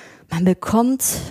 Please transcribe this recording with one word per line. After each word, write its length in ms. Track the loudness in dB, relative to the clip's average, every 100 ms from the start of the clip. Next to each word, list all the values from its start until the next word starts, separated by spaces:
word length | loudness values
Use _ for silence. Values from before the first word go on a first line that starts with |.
| -20 -20 -10
man 160 | 0 2
bekommt 580 | 0 0 2 2 0 -2 -4 -8